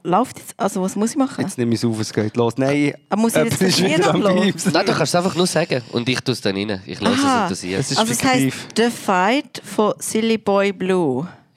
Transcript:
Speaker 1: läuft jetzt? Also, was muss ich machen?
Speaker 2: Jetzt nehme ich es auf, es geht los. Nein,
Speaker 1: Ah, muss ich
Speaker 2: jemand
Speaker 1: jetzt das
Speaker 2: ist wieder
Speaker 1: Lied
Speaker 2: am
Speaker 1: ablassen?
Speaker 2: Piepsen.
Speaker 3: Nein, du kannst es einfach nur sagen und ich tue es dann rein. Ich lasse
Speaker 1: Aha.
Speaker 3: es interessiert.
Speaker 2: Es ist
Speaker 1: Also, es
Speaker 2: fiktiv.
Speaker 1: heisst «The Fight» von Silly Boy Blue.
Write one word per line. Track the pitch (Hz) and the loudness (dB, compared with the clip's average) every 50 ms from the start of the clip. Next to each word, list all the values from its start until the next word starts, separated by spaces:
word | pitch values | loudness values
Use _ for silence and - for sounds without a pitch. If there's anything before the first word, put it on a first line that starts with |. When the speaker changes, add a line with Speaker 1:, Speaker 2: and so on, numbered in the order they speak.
| - | -4
Speaker 1:
läuft | 165 180 208 254 - - | 0 2 2 2 0 -4
jetzt? | - - - - | -14 -18 -14 -6
Also, | - - 196 - 196 | -4 -4 -2 -2 -2
was | 185 190 - | -2 -2 -2
muss | 196 214 233 | 0 -2 0
ich | - | 0
machen? | 311 262 262 - - | 0 -2 -2 -2 -4
Speaker 2:
Jetzt | 120 101 - | -4 -4 -2
nehme | - 120 117 113 | -2 0 0 0
ich | 107 - | 0 0
es | 117 | 0
auf, | 110 107 | 0 -2
es | 110 - - | -4 -4 -2
geht | 113 104 107 - | -2 -2 0 0
los. | 117 117 117 - | 2 0 2 2
Nein, | - 131 135 143 147 143 143 - - _ - | 0 0 0 2 2 0 0 -2 -4 _ -4
Speaker 1:
Ah, | - | 0
muss | 208 226 233 | 2 2 2
ich | 220 | 2
Speaker 2:
jemand | 156 156 - - | 2 2 2 2
Speaker 1:
jetzt | - | 2
das | 190 185 | 2 2
Speaker 2:
ist | 143 151 180 | 2 2 2
wieder | 190 311 | 2 2
Speaker 1:
Lied | 320 - | 2 2
Speaker 2:
am | - - | 2 2
Speaker 1:
ablassen? | 170 214 196 185 - | 2 2 2 2 2
Speaker 2:
Piepsen. | - 196 - 156 - 190 - | 2 0 0 0 -2 0 0
Speaker 3:
Nein, | - - | 0 2
du | 214 - | 0 0
kannst | 143 160 - - | 0 0 0 2
es | |
einfach | 175 175 190 143 | 2 0 0 0
nur | 160 185 | 0 0
sagen | 180 - 156 170 - 151 127 117 - - | 2 2 0 0 0 -2 -4 -4 -4 -4
und | 120 117 | -2 0
ich | 127 123 - | 0 0 0
tue | - - 120 | 0 -2 -2
es | - | -2
dann | - 107 95 | 0 -2 -2
rein. | 98 101 110 104 92 95 | -2 -2 -2 -4 -6 -6
Ich | - - - | -10 -8 -4
lasse | - - 247 262 277 | 0 0 0 2 2
Speaker 1:
Aha. | 277 262 233 202 | 2 2 2 0
Speaker 3:
es | 170 185 - - | 0 -2 -4 -4
interessiert. | 90 - 95 | -4 -2 -2
Speaker 2:
Es | 135 - | -2 -2
ist | - | 0
Speaker 1:
Also, | - 220 226 240 | 0 0 0 0
es | - | 0
Speaker 2:
fiktiv. | - 269 254 185 135 131 - - - | 2 2 2 2 2 0 -2 -4 -10
Speaker 1:
heisst | - - | -6 0
«The | - 226 240 | 0 0 0
Fight» | 233 - - - 196 180 180 208 247 294 285 - - - - | 0 -2 -2 0 2 2 4 2 2 0 -2 -6 -10 -16 -16
von | - - - 214 202 - | -6 0 0 2 2 0
Silly | - - - - 220 220 226 226 | -2 -4 -4 -2 0 0 0 0
Boy | 220 220 208 196 196 196 202 | 0 0 2 2 2 2 0
Blue. | 190 185 190 185 185 185 170 139 127 127 165 175 - - _ _ _ | 0 -2 0 0 2 2 2 2 0 -2 -4 -8 -10 -16 _ _ _